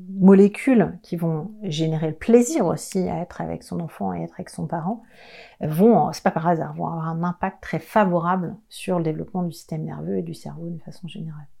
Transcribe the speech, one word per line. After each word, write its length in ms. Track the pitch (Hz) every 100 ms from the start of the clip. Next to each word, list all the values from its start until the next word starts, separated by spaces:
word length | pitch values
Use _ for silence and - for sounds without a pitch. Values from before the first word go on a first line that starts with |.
| 185 190
molécules 800 | 190 196 202 - - 247 165 -
qui 140 | - 175
vont 340 | 165 160 196 214
générer 460 | 202 156 160 156 156
le 40 |
plaisir 540 | 156 - 233 240 320 180
aussi 420 | 156 - 190 180
à 80 | 165
être 240 | 175 -
avec 220 | 165 160
son 160 | - 175
enfant 340 | 165 - 98
et 80 | 87
être 140 | 82 -
avec 160 | -
son 160 | - -
parent, 340 | 170 165 233 - - - - - _
vont, 520 | 151 156 220 202 147
c'est 80 | 160
pas 80 | 190
par 180 | 165 165
hasard, 280 | 165 147 156
vont 100 | 165
avoir 220 | 165 160
un 160 | 165
impact 400 | 175 - 190 -
très 160 | - 165
favorable 760 | - 220 196 175 170 185 165 - _
sur 300 | - - 180
le 40 |
développement 380 | 160 156 165 185
du 120 | 175
système 320 | - - 156 156
nerveux 340 | 151 160 190
et 20 |
du 140 | 165 165
cerveau 320 | 151 147 170
d'une 140 | 170
façon 260 | - - 165
générale. 400 | - 160 151 147 -